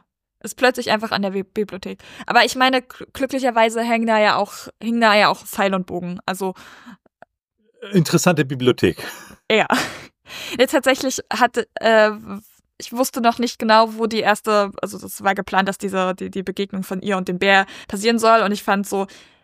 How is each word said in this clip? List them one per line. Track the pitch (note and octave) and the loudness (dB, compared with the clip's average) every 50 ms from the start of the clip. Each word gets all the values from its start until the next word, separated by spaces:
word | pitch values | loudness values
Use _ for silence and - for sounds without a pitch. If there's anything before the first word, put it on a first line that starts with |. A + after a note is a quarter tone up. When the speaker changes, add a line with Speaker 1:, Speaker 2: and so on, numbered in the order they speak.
| _ _ _ _ _ _ _ _ | _ _ _ _ _ _ _ _
Speaker 1:
ist | - G#3 - | -16 -16 -2
plötzlich | - B3+ B3+ B3 - A#3+ - | 0 2 2 2 0 -2 -2
einfach | G#3+ G#3+ A3+ A3 | -2 -2 -2 -2
an | G#3+ G3 | -4 -2
der | G3 G3 | -2 -2
Bi-, | F#3+ G3 F#3+ | -4 -6 -6
Bibliothek. | - - G#3+ G#3 - - F#3+ - F#3+ F#3+ - - - - - A#3+ | -6 -6 -6 -6 -6 -8 -12 -12 -12 -14 -14 -18 -20 -20 -10 -2
Aber | - G#3+ A#3+ G#3+ | 4 6 6 6
ich | B3 - | 6 4
meine, | C4 B3+ C4 C4 B3+ | 2 2 2 2 0
gl-, | B3+ - - - - - - | -2 -6 -12 -18 -18 -16 -6
glücklicherweise | - C4+ B3+ C#4 C4 C4 B3 A3+ A#3 A3+ A3+ A3+ A#3 | -6 -4 -4 -2 -2 0 0 2 4 2 2 2 -2
hängen | A#3 A#3 A#3 A3+ A3+ | -2 0 0 0 2
da | A3+ A3 G#3+ | 2 2 4
ja | G#3+ G#3 - | 4 4 2
auch, | - G3+ - - - - - - _ | 2 -2 -4 -8 -12 -18 -18 -16 _
hing | - A3+ A#3 A#3 | -6 -4 0 2
da | A#3 A3 G#3 | 2 4 4
ja | G#3+ G3 D3 | 4 4 4
auch | E3+ - - | 2 -2 -6
Pfeil | - - - G3 G3 G3 | -8 -4 -2 0 0 0
und | F#3 F3+ | -2 -4
Bogen, | - F3 F3 F3 F3 F3 - - | -6 -8 -8 -8 -8 -10 -8 -8
also | - F#3 F#3 G3 F#3+ F3+ - - - - - - B3 G#3 - _ _ _ _ - _ _ _ _ _ _ _ _ _ _ _ - G3+ | -8 -6 -6 -6 -8 -8 -10 -16 -20 -20 -20 -20 -20 -20 -20 _ _ _ _ -20 _ _ _ _ _ _ _ _ _ _ _ -8 0
Speaker 2:
Interessante | G#3 F#3 D3+ - - D#3+ - F3+ F3 D3 D3 | 0 2 2 2 0 2 2 2 2 2 -2
Bibliothek. | C3+ C#3 B2+ B2+ B2 A#2 - - F#2 D#2 - - - - - - - - - _ - | -4 -4 0 2 2 2 4 2 0 0 -2 -8 -14 -16 -16 -18 -20 -20 -12 _ 0
Speaker 1:
Ja. | G#3+ G#3+ D#3+ - | 0 0 2 0
<laughs> | - - - - - - - - _ _ _ - - - - - - | 0 -2 -2 -6 -10 -14 -18 -20 _ _ _ -18 -16 -14 -12 -8 -2
Nee, | - B3+ | 0 0
tatsächlich | - - D4+ - C4+ C4 - - C4 - - - _ | 2 2 2 2 2 0 0 0 -4 -4 -6 -6 _
hatte, | - G#3+ A#3+ A#3+ - A#3+ - - _ | 0 0 0 0 0 -2 -6 -6 _
äh, | - - A3 A3+ A3 G#3+ G#3+ G#3+ G#3+ A3 G#3+ G3 G3+ - _ _ _ _ _ _ | -2 2 4 6 6 4 4 2 -4 -10 -14 -14 -16 -16 _ _ _ _ _ _
ich | - - - A#3 | -20 -16 -8 -4
wusste | A#3+ C4 - - C#4 | -2 -2 -2 -2 0
noch | A#3 A#3 A#3 - | 0 0 2 0
nicht | A#3 A#3+ - - | -2 -6 -4 -4
genau, | A#3 A3 G#3+ A3 A3+ A3 A3 | 2 4 6 6 4 4 0
wo | A3 A3+ | -4 -4
die | A3 A3+ G#3+ | -4 -2 0
erste, | - G3+ G#3+ - - A3 G#3+ G#3 G3+ G3 - - | 0 2 0 0 0 0 0 2 0 -2 -4 -8
also | - G3 G3+ | -10 -10 -10
das | F3+ - - - - | -12 -14 -16 -14 -4
war | G#3 G3 G3 | -2 -2 -2
geplant, | G3 F#3+ - - F#3+ F#3+ | -2 -4 -2 -2 0 0
dass | G3 F#3+ | 0 -4
diese, | - - F#3+ F#3+ F#3+ F#3 F#3 F#3 | -4 -6 -4 -2 -2 -2 -2 -2
die, | - F#3+ F#3 | -4 -8 -8
die | - G3 F#3 | -8 -8 -8
Begegnung | F#3+ F#3 - G3 G3 - F#3+ F#3 | -6 -6 -6 -6 -6 -6 -8 -8
von | - G3 F#3 | -8 -8 -6
ihr | - G#3 G3 | -4 -2 -2
und | F#3 F#3 | -2 -2
dem | F#3+ F3+ F3+ | -4 -2 0
Bär | G3 G3 G3 G3 G3 - - - - | 4 4 4 4 4 0 -6 -16 -14
passieren | - - G3 G#3 A3+ A#3 | -12 -10 -2 0 0 2
soll. | A3+ A3+ A3+ A3+ A3+ | 4 6 6 6 6
Und | G3 G3 G#3 | 4 2 -2
ich | G3 - | -4 -2
fand | - G3 G3 G3+ | -2 -2 -2 -2
so, | - G3 G3 G3 - - - - _ _ _ | -4 -4 -4 -4 -6 -10 -18 -20 _ _ _